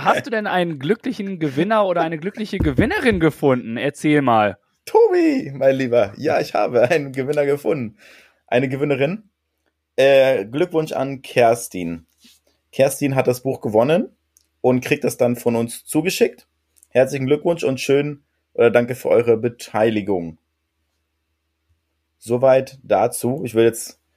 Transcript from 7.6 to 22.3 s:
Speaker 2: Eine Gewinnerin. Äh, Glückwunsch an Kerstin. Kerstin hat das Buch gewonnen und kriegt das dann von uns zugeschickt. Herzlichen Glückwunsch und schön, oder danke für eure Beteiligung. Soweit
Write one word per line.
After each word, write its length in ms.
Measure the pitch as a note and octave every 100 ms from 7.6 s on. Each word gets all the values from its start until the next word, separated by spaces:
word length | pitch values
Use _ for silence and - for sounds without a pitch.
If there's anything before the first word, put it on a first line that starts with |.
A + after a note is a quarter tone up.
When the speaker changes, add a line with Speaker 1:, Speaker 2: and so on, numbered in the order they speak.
| - D3 A2+ - - - _ _ _
Speaker 2:
Eine 220 | B2 C3+
Gewinnerin. 600 | C3+ D3 C3+ C#3+ G#3+ _ _ _ _ _ _ _ -
Äh, 500 | C3+ C3+ C3 B2+ G#2
Glückwunsch 460 | C#3 F3 D#3+ D#3
an 300 | - C3+ C3
Kerstin. 840 | - C3 A2+ A#2+ - F#2 E2+ E2 - _ _ _ _ _ _
Kerstin 440 | - C3+ - C#3 C3+
hat 120 | B2+
das 140 | B2
Buch 200 | C3+ B2
gewonnen 480 | A#2+ G#2+ B2+ F3 E4+ _ _ _ _ _
und 220 | B2 B2+
kriegt 200 | - D3
das 140 | - -
dann 180 | A#2+ A#2+
von 200 | A#2+ A#2
uns 300 | A#2 - -
zugeschickt. 640 | D3+ F3+ - A3+ - _ _ _ _ _
Herzlichen 380 | B2 C3 C#3 C3
Glückwunsch 360 | D3 F3 E3
und 160 | C#3 B2+
schön, 440 | - C#3 D3 D3 _ _ _
oder 180 | - A#2
danke 240 | A#2+ A#2+ B2
für 140 | -
eure 280 | G#2 A#2 A2
Beteiligung. 1000 | A#2+ B2 - G#2+ A2+ G#2+ G2 F#2 E2 D#2+ _ _ _ _ _ _ _ _ _ _ _ _ _ _ _ _ _ _
Soweit 640 | A2